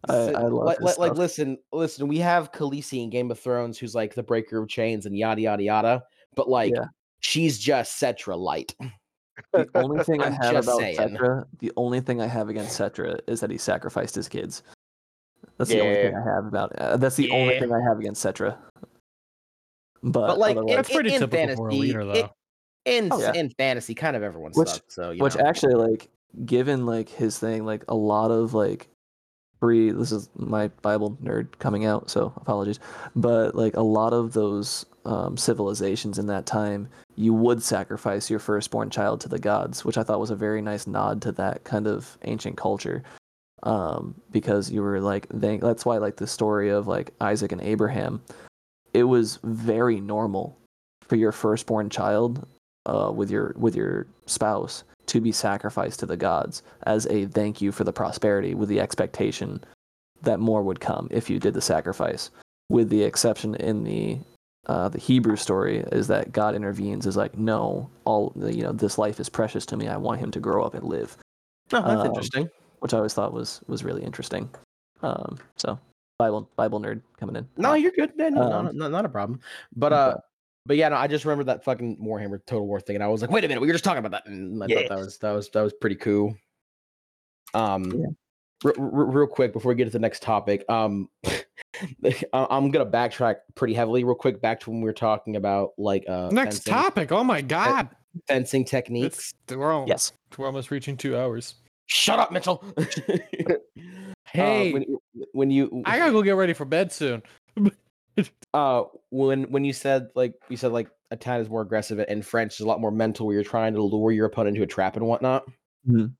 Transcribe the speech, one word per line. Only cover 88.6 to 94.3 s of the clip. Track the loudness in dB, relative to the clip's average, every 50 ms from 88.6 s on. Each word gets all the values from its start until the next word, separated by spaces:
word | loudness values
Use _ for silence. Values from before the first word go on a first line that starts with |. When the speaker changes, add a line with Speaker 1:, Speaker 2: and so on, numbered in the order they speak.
| 2
Speaker 2:
re-, | 2 2
re-, | 2 -2 -2 2 2 2 4 4
real | 4 2
quick | 2 2 0 0 0
before | 0 -2 0 0
we | 2
get | 2 0
to | 0
the | 0 0
next | 0 0 -2 -4
topic, | -2 0 0 0 2 0 0 0 0 0
um, | 2 2 2 0 0 -2 -4 -8 _
<laughs> | _ -4
I, | -4 -4 -4 -6 _ _ -20 -20 _ -12 -12 -12 -12 -10 _ 0 0 0 0 -4 -2
I'm | 0 0 0 2 2 2 2 4
gonna | 4 2 2
backtrack | 2 2 2 2 0 0 2 2 2 2 0 _ -20 -4
pretty | -2 0 0 2
heavily | 0 2 2 2 2 4
real | 2 0
quick | 2 2 0